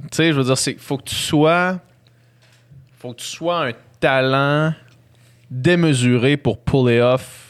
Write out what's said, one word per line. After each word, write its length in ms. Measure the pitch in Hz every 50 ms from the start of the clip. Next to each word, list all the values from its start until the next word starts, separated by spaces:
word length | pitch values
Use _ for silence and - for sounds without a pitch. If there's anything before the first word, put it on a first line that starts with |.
| 139 151
sais, 160 | - - 160 165
je 80 | 151
veux 80 | 139 131
dire, 140 | 123 131 -
c'est, 180 | - 139 - -
faut 200 | - - 143 131
que 60 | -
tu 120 | - -
sois, 640 | - - - - 147 151 156 170 175 180 180 185 180 _ _ _ _ _ _ _ _ _ _ _ _ _ _ _ _ _ _ - - - _ _ _
faut 120 | - 123
que 60 | 120 -
tu 60 | -
sois 400 | - - - 165 170 175 170 151
un 60 | 123 113 - _ _ _ -
talent 760 | - 147 135 131 131 131 135 139 139 143 147 151 156 160 156 - - _ _ _ _ _ _ _ _ _ _ _ _ -
démesuré 840 | 127 127 127 170 180 175 170 160 143 123 123 123 123 120 117 135 147
pour 220 | 139 - 123 101 -
puller 420 | - - - 139 127 123 117 117
off 420 | 120 123 127 127 - - - - - -